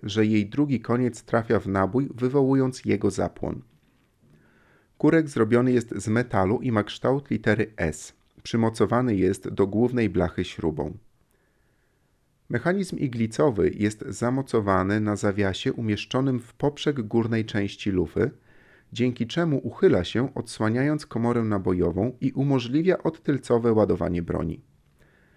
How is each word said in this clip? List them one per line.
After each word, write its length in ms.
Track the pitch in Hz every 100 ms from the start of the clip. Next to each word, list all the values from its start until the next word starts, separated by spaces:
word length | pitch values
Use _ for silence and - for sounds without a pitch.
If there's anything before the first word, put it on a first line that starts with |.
że 220 | 104 107 107
jej 200 | 107 101
drugi 340 | 139 147 127
koniec 440 | - 123 123 -
trafia 360 | - 117 113 104
w 80 | 95
nabój, 420 | 98 92 127 139 -
wywołując 680 | 127 143 131 135 131 127 104
jego 260 | 104 104
zapłon. 500 | 92 90 - - - - _ _ _ _ _ _ _ _ _ _ _ _ -
Kurek 320 | 151 165 147
zrobiony 420 | 117 107 120 127
jest 240 | 123 110 -
z 120 | 107
metalu 540 | 113 123 98 95 123
i 100 | 131
ma 120 | 107
kształt 460 | 104 - 120 139 -
litery 440 | - 113 110 - -
S. 360 | 82 - - - _ -
Przymocowany 720 | - 117 113 113 98 117 127 98
jest 340 | 92 98 -
do 180 | 98 98
głównej 420 | 104 123 123 107
blachy 340 | 90 85 -
śrubą. 540 | 90 - 82 76 76 101 - _ _ _ _ _ _ _ _ _ _ _ _ _ -
Mechanizm 480 | 120 165 196 185 165
iglicowy 720 | 139 117 113 - 151 98 87
jest 340 | - 104 107 -
zamocowany 920 | 98 120 135 135 117 101 95 95 107
na 160 | 107 101
zawiasie 580 | 104 98 98 92 131
umieszczonym 640 | - 110 101 - 127 135 123
w 140 | -
poprzek 480 | - 143 143 156 135
górnej 440 | 107 117 113 113 110
części 460 | 107 101 - 104
lufy, 400 | 90 82 95 120 - _ - _ _ _
dzięki 340 | 113 123 120 117
czemu 300 | 165 170 135
uchyla 460 | 117 - 190 101
się, 300 | 87 110 139 -
odsłaniając 680 | - - 110 120 143 151 -
komorę 380 | 113 117 120
nabojową, 720 | 113 101 92 90 85 90 120 127
i 100 | 139
umożliwia 720 | - 139 131 117 147 180 170
odtylcowe 680 | 170 - - 135 - 117 117
ładowanie 480 | 110 98 87 85 87
broni. 400 | 85 85 82 - - _ _ _ _ _ _